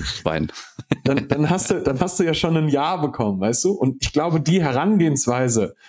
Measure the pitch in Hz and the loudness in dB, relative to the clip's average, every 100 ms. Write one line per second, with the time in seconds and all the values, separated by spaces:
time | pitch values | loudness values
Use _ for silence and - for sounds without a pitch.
0 | 80 - - 80 78 - - - - - | -4 -6 -4 -2 -4 -6 -16 -20 -6 -2
1 | 131 135 - 143 151 180 - 185 - 135 | 0 0 0 0 0 0 0 0 0 0
2 | 185 - 175 160 170 165 151 139 151 180 | 0 0 0 0 0 2 2 0 0 -2
3 | 147 - 110 95 101 120 180 196 127 123 | -4 -2 -2 0 -2 0 0 0 0 -2
4 | - 147 165 160 143 185 156 123 170 214 | -2 -2 0 0 2 2 2 0 2 2
5 | 165 139 - 123 127 113 95 - | 2 2 0 0 2 2 0 -4